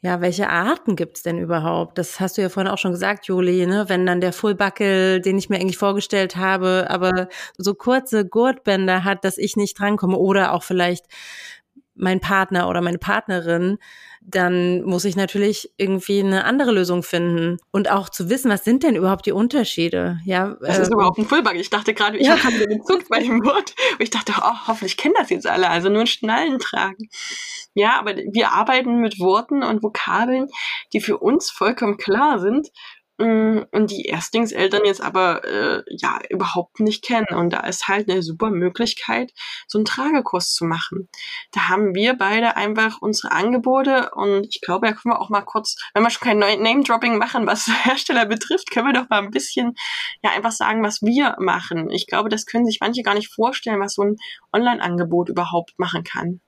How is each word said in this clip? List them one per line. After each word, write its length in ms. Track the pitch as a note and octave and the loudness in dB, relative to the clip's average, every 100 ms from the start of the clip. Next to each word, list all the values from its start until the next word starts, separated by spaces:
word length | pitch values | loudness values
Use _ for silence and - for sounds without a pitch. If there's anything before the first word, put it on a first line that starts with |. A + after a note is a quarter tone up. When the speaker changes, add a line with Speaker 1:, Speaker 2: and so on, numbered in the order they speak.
Speaker 1:
Ja, 200 | F3+ F3+ | -2 0
welche 260 | F3+ F3 G3+ | 0 0 0
Arten 480 | E3+ G3 D#4 - F#3 | 0 0 0 0 -2
gibt's 260 | E3 - | -2 -6
denn 140 | - E3+ | -6 -4
überhaupt? 600 | E3+ E3+ D#3 E3+ E3+ - | -2 -2 0 -2 -2 -4
Das 220 | E3+ - | -6 -4
hast 180 | F#3 - | -4 -2
du 40 | |
ja 60 | F#3+ | -2
vorhin 240 | F#3+ F#3 | 0 -2
auch 60 | G3 | 0
schon 140 | F#3+ | -2
gesagt, 340 | F3 F#3+ G#3 - | -2 -2 -4 -2
Juli, 400 | F#3 F3+ F3+ F3 | 0 2 2 2
ne? 180 | G3 G3+ | 0 0
Wenn 180 | F#3 F3+ | 0 2
dann 160 | F3+ | 2
der 100 | F3+ | 0
Fullbuckle, 880 | F3 A3 F#3+ G3+ - G3+ F#3+ F#3 F#3+ | 0 -2 0 -2 0 2 4 4 2
den 160 | F#3 G3 | 2 0
ich 140 | F#3+ | 0
mir 60 | F#3+ | -2
eigentlich 200 | F#3 F3+ | 0 0
vorgestellt 600 | G3+ G3+ - G3+ F#3+ F3 | 0 0 0 0 0 -2
habe, 500 | F#3+ F#3+ F#3 F#3 F3 | 0 0 2 2 0
aber 400 | F3+ F#3 F#3 F3+ - - _ | 0 0 0 -2 -8 -16 _
so 160 | F#3 | -2
kurze 520 | G3+ - C4 C4 A3 F#3+ | -2 2 0 2 0 0
Gurtbänder 800 | G#3+ B3 B3+ - G3 F#3+ F#3 | 2 2 2 0 2 2 2
hat, 220 | F#3 F#3+ F#3+ | 0 -2 -2
dass 100 | F#3 | -2
ich 200 | G3+ - | -4 -2
nicht 220 | G3+ - | -2 -2
drankomme 380 | G3+ G#3 F3+ F#3 | -2 0 0 2
oder 380 | F#3+ G3 F#3+ | 2 2 2
auch 80 | F3 | 0
vielleicht 420 | - F#3 F3 F3 _ - - - - - _ - _ | -2 -2 0 -2 _ -20 -20 -18 -18 -20 _ -20 _
mein 260 | _ F#3 F#3 | _ -2 0
Partner 500 | - G3 F#3+ F3+ F3+ | 0 0 2 0 0
oder 100 | F3 | 0
meine 160 | F3 E3+ | -2 -4
Partnerin, 800 | - G3+ - F#3 E3+ E3+ F3+ G3+ - - - - | -2 -2 -2 -4 0 0 0 -2 -8 -20 -20 -20
dann 600 | - F#3 F3+ F3+ F3 F3+ | -6 0 2 2 2 0
muss 200 | - F3+ | 0 -2
ich 120 | G3 F3+ | 0 0
natürlich 540 | F#3+ G3+ G3+ G#3 - _ | -2 0 0 0 -6 _
irgendwie 440 | G3 F#3+ F#3 G3+ | -2 -2 0 0
eine 240 | G3 F#3+ | 2 2
andere 280 | - C4 C4+ | 2 2 2
Lösung 300 | G#3 F3 F3+ | 2 2 0
finden. 560 | F3 F3 F3 E3+ E3 F3 _ | 0 -2 0 0 0 -4 _
Und 200 | G3 G3+ | -2 0
auch 180 | G3 F#3 | 0 -2
zu 220 | - E3+ | -8 -2
wissen, 200 | B3+ C4 | 0 2
was 140 | G3+ | 0
sind 180 | - B3+ | 2 2
denn 140 | E4 G#3 | 2 2
überhaupt 300 | F#3 F#3+ - | 2 0 0
die 60 | |
Unterschiede? 880 | F#3+ A#3 C#4+ A3+ - E3+ F3+ F3 F3 | 0 2 2 0 0 0 0 -2 -4
Ja, 320 | F3 F#3 G3 G#3+ | -2 -2 -2 -4
Speaker 2:
Was 180 | - F#3+ | -2 2
ist 100 | F#3 | 4
Speaker 1:
ähm, 60 | |
Speaker 2:
überhaupt 240 | A3 F#3 F#3 | 4 4 2
ein 80 | G#3+ | 2
Fullbuckle? 340 | C#4+ A#3+ F3 | 2 2 -2
Ich 80 | - | -2
dachte 240 | G#3 G#3+ | -2 -2
gerade, 240 | G#3+ G#3 G#3+ | 0 0 4
ich 100 | C4+ | 4
Speaker 1:
Ja. 80 | |
Speaker 2:
hab 60 | E4 | 6
gerade 260 | C4 A3+ G#3 | 4 0 0
den 160 | G#3+ | -2
Zug 220 | - F#4 - | 0 0 2
bei 100 | A3+ | 0
dem 240 | A#3 A#3 | 2 2
Wort. 300 | A3 D4+ - - C5 | 4 2 0 -2 -2
Und 80 | F#4+ | 0
ich 100 | - | -2
dachte, 220 | A3+ - G#3 | -2 -2 0
oh, 280 | - A#3 - | 0 -2 -4
hoffentlich 300 | A3+ F#3+ - | -4 -4 -4
kennen 180 | D4 G#4+ | 0 2
das 100 | E4 | 2
jetzt 180 | - - | -2 0
alle. 220 | F#3 F#3 | 2 2
Also 220 | E3+ F#3 | 2 2
nur 100 | G#3 | 2
einen 60 | A#3 | 2
Schnallen 520 | - A3 A#3 D#4+ C4 | -2 0 0 0 -2
tragen. 500 | - - F#3+ G3 G#3+ - - - - - - | -4 -2 -2 -4 -16 -14 -12 -12 -12 -14 -8
Ja, 260 | - G#3 B3 | 0 2 2
aber 180 | G#3 G3 | 0 -6
wir 360 | - G#3 - | -2 0 2
arbeiten 480 | F3 A3+ B3+ B3+ A#3+ | 2 2 2 2 2
mit 200 | A3+ G3+ | 0 2
Worten 420 | F3+ G3 A#3+ C#4+ | 2 2 2 -2
und 200 | A#3+ A3 | 0 0
Vokabeln, 680 | G#3+ - - F3+ A#3+ C4 C4+ - - - - | -2 -4 -2 0 2 0 -2 -6 -8 -8 -4
die 80 | G#3+ | -4
für 180 | G#3+ G#3 | -2 0
uns 320 | - D4 - | 2 2 0
vollkommen 480 | - G3 B3 A3+ G3+ | -2 -2 0 -2 -2
klar 420 | - G3+ D4 B3 | 0 2 2 2
sind, 280 | F#3 B3+ D4+ - - - _ _ | 0 0 -2 -10 -20 -20 _ _
mm, 420 | A3+ A3 A3 A3 - | 2 4 4 2 0
und 220 | - G#3 | 0 0
die 140 | G3+ - | 0 -6
Erstlingseltern 800 | D#3+ - A3+ A#3 - G3 G3+ | -6 -4 -2 -2 0 0 4
jetzt 160 | G#3 G3 | 2 2
aber, 440 | - F#3+ F#3 E3+ | -2 2 2 0
äh, 400 | - G2 C3+ - - | -2 -2 0 -2 -6
ja, 320 | - - - - | -6 -4 -4 -6
überhaupt 500 | F#3 F#3 F3+ F3 - | -4 -4 -4 -6 0
nicht 240 | G#3+ G#3+ | 0 0
kennen. 240 | - A#3 G#3+ | -2 -2 0
Und 200 | F3 F3 | 0 0
da 80 | - | 0
ist 260 | - F#3 - | -4 -6 -2
halt 240 | G3 G#3+ | -2 0
eine 120 | F#3+ | -2
super 260 | E3 E3 A3 | -2 -4 -2
Möglichkeit, 800 | F#3+ F3+ F3+ A#3 - - A3+ B3 - - - - | 0 -2 -2 -4 -4 -4 -4 -4 -10 -14 -14 -4
so 100 | G#3 | -2
einen 60 | |
Tragekurs 680 | G#3+ - C#4 D4+ A#3+ F#3 E3+ | -2 -2 0 0 0 -2 -2
zu 120 | - | -2
machen. 440 | E3+ E3 - F3+ F#3 - - - - | -2 -2 -4 -8 -10 -14 -14 -14 -8
Da 160 | - F3 | -4 0
haben 260 | F#3+ G#3 | 2 2
wir 200 | F#3 A3 | 2 0
beide 420 | B3+ G3 G#3+ A#3 - | 2 2 2 2 0
einfach 440 | G#3 G#3+ A3 G#3+ | -2 0 0 0
unsere 300 | - G#3+ - | -4 -2 -2
Angebote 800 | - G3+ B3 A#3+ C4 C4+ C4 - - | 0 2 2 2 2 4 2 0 -2
und 320 | G3+ G3 G#3 | 0 0 0
ich 120 | - | -8
glaube, 280 | - F3+ A3+ | -4 0 0
da 40 | |
können 220 | G#3+ A#3+ | -2 -2
wir 60 | A#3 | -2
auch 100 | - | 0
mal 120 | G#3 | -4
kurz, 340 | G3+ A3 G#3+ - - | -2 -6 -4 -8 -4
wenn 80 | G#3 | 2
wir 80 | A3+ | 2
schon 160 | A3+ A#3+ | 2 2
kein 140 | G#3+ | 4
Neu-, 160 | G3+ G#3 | 4 2
Name-Dropping 600 | A3 B3 B3 A#3 A#3+ A3 | 2 2 2 2 2 2
machen, 280 | - B3+ G3+ | 0 0 0
was 220 | G#3+ - | 0 0
<laughs> 160 | A3 | 2
Hersteller 420 | A#3+ C4+ - C4+ A3 | 2 0 0 2 2
betrifft, 460 | A3+ - E4+ - | 0 -2 -4 -2
können 160 | - B3 | -2 2
wir 120 | B3 | 0
doch 80 | B3 | 2
mal 140 | G#3+ | -2
ein 80 | G3+ | 0
bisschen, 440 | A#3+ - - A#3+ A#3+ - - - - | -4 -4 -2 -2 -2 -8 -8 -8 -4
ja, 80 | G#3+ | -2
einfach 200 | - A3 | 0 -2
sagen, 300 | A3 G#3+ A3 | 0 0 0
was 200 | G#3 G#3 | 0 0
wir 340 | G#3 A#3+ C#4 - | 2 4 2 0
machen. 500 | F#3 F3+ F3+ E3+ D#3+ | 0 0 -2 -4 -2
Ich 180 | F#3 - | -4 -2
glaube, 220 | G3 G#3 | -2 0
das 160 | G#3+ - | -2 -2
können 200 | A#3 A#3+ | 0 0
sich 120 | G#3+ | 0
manche 220 | - A#3+ | -2 -2
gar 120 | A3 | 0
nicht 180 | G3+ G#3+ | -2 -2
vorstellen, 460 | - A3+ C4+ - G#3+ | 0 0 0 -2 -2
was 160 | G3+ | -2
so 80 | - | 0
ein 140 | G3+ G#3+ - - _ | 0 0 -6 -20 _
Online-Angebot 760 | G#3+ A#3+ A#3+ - F3 F3 E3+ F3 | 0 2 0 0 -2 0 0 0
überhaupt 500 | F3 F3 F3 E3+ _ | -2 -2 -2 -4 _
machen 240 | F3 F3 | -4 -4
kann. 380 | E3+ - E3+ F3+ | -6 -6 -6 -8